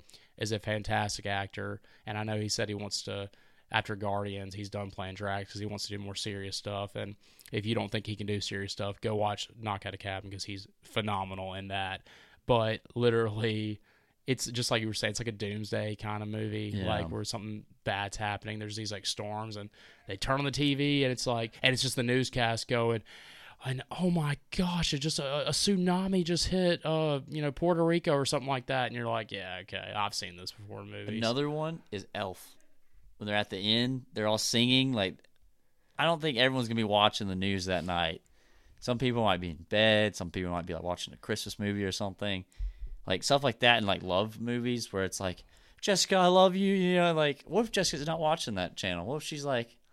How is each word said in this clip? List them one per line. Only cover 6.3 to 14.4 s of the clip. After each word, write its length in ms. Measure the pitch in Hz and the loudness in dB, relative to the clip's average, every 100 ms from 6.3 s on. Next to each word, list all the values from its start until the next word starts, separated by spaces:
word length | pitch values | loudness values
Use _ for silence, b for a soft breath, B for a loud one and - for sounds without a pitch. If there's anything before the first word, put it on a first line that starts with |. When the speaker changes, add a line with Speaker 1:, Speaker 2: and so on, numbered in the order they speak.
| 101 98 - | -6 -6 -8
Speaker 1:
stuff. 380 | 101 101 101 113 | -6 -6 -6 -6
And 200 | 101 101 B B B | -8 -10 B B B
if 140 | 110 107 | -4 -2
you 80 | 107 | -2
don't 140 | 104 | -2
think 140 | 110 107 | -4 -4
he 100 | 104 | -6
can 120 | 101 | -4
do 140 | 104 | -4
serious 320 | - 98 98 | -4 -6 -6
stuff, 260 | - 101 101 | -6 -6 -4
go 140 | 110 107 | -2 0
watch 320 | 104 104 - 113 | 0 -2 -8 -8
Knock 280 | 110 98 101 | -6 -4 -6
at 80 | |
a 40 | 95 | -8
Cabin 320 | 101 95 98 | -6 -8 -8
'cause 140 | 98 | -10
he's 240 | - 98 - _ | -8 -10 -12 _
phenomenal 720 | - 117 107 98 95 95 95 | -8 -4 0 -2 -2 -6 -8
in 160 | 95 98 | -8 -6
that. 360 | 98 95 95 - B B B - | -4 -4 -6 -12 B B B 2
But 360 | 120 110 110 - | 4 4 -2 -6
literally, 840 | 120 120 113 113 107 113 107 107 104 b b b b - | 2 4 4 2 0 0 0 -2 -6 b b b b -2
it's 180 | 127 | -2